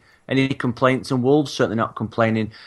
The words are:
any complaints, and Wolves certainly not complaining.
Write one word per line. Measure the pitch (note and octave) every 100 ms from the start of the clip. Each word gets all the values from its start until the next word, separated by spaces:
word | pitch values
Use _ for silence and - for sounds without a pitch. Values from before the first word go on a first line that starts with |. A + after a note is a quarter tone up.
| _ _ -
any | C3 C3+
complaints, | C3 B2+ A2+ B2+ B2+ -
and | C3
Wolves | B2 D3+ C#3
certainly | - G#2+ A2
not | - -
complaining. | G#2+ - A2+ A2 A2 -